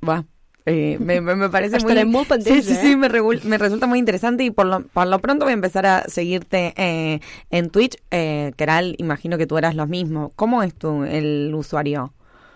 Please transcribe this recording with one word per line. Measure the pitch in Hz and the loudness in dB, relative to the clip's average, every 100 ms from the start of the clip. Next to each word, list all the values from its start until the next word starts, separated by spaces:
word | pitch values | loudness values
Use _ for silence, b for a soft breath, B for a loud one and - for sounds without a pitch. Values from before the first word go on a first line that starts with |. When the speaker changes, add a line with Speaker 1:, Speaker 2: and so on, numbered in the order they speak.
| 160 | -2
Speaker 1:
va, | 165 156 _ _ _ - | -2 -4 _ _ _ -2
eh, | 160 151 147 | 0 0 -2
me, | 170 180 | 0 0
me, | 175 | 0
me | 190 196 | 0 0
parece | 190 208 240 | 0 0 0
Speaker 2:
Estaré | 220 233 | 2 4
Speaker 1:
muy, | 220 | 4
Speaker 2:
muy | 247 285 | 2 2
pendente, | 254 208 277 | 0 4 2
Speaker 1:
sí, | 196 | 4
sí, | 254 | 2
sí, | 285 | 4
Speaker 2:
¿eh? | 277 | 4
Speaker 1:
me | 262 | 4
regul-, | 226 220 240 | 2 2 0
me | 214 214 | 0 0
resulta | 202 214 254 | 2 0 0
muy | 247 | 2
interesante | 226 180 233 247 | 2 0 0 0
y | 247 | 0
por | - 185 | 2 2
lo, | 185 175 | 0 -2
por | 180 180 | -2 0
lo | 190 | 0
pronto | 233 294 | 0 0
voy | 277 | 0
a | |
empezar | 226 185 190 | 0 0 0
a | 190 185 - | 2 2 0
seguirte, | - 175 180 - 190 175 - | -4 -2 -4 -2 -2 -2 -2
eh, | 185 165 160 151 B B - | -2 -2 -2 -4 B B -6
en | 175 170 | -4 0
Twitch. | 202 247 - - | 2 0 -2 -6
Eh, | 175 160 147 147 - | -4 -2 -2 -6 -4
Keral, | 151 160 180 - | 0 0 0 -4
imagino | 165 147 165 170 | -6 -4 -4 -4
que | 160 | -2
tú | 156 | 0
harás | 165 | 0
lo | 156 151 | 0 -4
mismo. | 180 160 156 147 - | -4 -4 -4 -6 -2
¿Cómo | 220 247 | 0 2
es | 185 | 0
tu, | - 160 151 | -4 -4 -4
el | 143 151 151 147 147 | -2 -2 -2 -2 -2
usuario? | 151 147 151 147 143 131 - b b b | -4 -4 -4 -2 -4 -6 -12 b b b